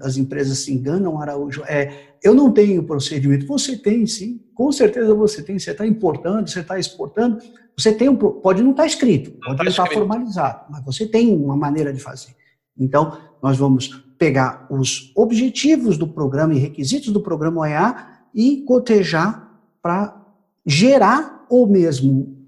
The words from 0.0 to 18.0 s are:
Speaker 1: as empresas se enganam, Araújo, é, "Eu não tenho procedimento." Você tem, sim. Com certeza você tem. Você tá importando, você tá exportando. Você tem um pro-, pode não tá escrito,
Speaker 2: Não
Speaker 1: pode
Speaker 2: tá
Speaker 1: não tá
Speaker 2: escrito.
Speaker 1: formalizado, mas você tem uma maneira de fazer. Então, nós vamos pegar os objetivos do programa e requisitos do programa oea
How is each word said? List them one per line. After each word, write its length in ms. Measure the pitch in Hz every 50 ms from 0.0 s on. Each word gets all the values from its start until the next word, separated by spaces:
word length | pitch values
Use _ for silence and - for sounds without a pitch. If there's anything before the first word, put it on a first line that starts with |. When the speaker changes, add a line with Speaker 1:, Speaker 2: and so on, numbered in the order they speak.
Speaker 1:
as 160 | 139 135 127
empresas 400 | 135 135 135 147 147 139 135 135
se 160 | 135 - 147 135
enganam, 480 | 127 123 139 165 190 196 175 156 156
Araújo, 400 | 147 147 143 143 143 143 135 139 -
é, 480 | - 151 143 143 139 - - - _ _ _ -
"Eu 100 | 196 240
não 180 | 269 294 254
tenho 300 | - 214 208 202 190 170
procedimento." 640 | 156 156 156 139 139 - 156 147 135 139 139 139 139
Você 320 | 143 285 262 - - 254
tem, 300 | 208 - 208 220 240 214
sim. 340 | - - - 185 233 247 - - _ _
Com 160 | - 247 294
certeza 420 | 269 - 247 214 214 247 226 214 214
você 300 | 208 214 208 - - -
tem. 160 | - 202 185
Você 160 | - 170 160
tá 100 | - 208
importando, 640 | 226 214 220 208 165 143 - - 170 202 220 196 160
você 140 | - 180 160
tá 160 | - 185 190
exportando. 580 | 175 - - - 151 147 - 208 233 247 214 220 - - - _ _ _ _
Você 160 | - - 220 214
tem 160 | 220 240 277
um 60 | 262
pro-, 180 | - 208 - -
pode 300 | - - 185 190 185 240
não 100 | 269 269
tá 140 | 294 320
escrito, 460 | 311 - - - 240 170 135 - - -
Speaker 2:
Não 60 | -
Speaker 1:
pode 180 | - 127 135
Speaker 2:
tá 60 | 135 170
Speaker 1:
não 60 | 185
tá 120 | 180 - 180
Speaker 2:
escrito. 160 | 175 151 -
Speaker 1:
formalizado, 680 | 202 190 214 240 254 226 185 180 147 117 - - - -
mas 120 | 147 147 131
você 220 | 135 131 - 220
tem 300 | 214 220 220 233 233 202
uma 200 | 156 143 139 139
maneira 380 | 143 147 143 143 156 151 143 135
de 60 | 127
fazer. 360 | - - 135 - - - _ _ _ _ _ _ _ _ _
Então, 400 | - 131 131 139 147 160 156 - - - - _ _ -
nós 160 | 135 135 127
vamos 440 | 139 139 131 123 - - - - - _ _
pegar 480 | - 175 151 127 135 131 127 - - - -
os 400 | 143 135 131 - - - - _ -
objetivos 800 | 196 214 220 233 220 254 254 - - - 294 320 262 240 220 170
do 120 | 151 170
programa 480 | 160 - 156 147 131 131 143 156 160 156
e 20 |
requisitos 540 | 131 139 - - 156 135 135 254 285 - 220
do 100 | 202 202
programa 400 | - - 165 151 151 165 170 165
oea 460 | 156 151 147 151 185 240 262 -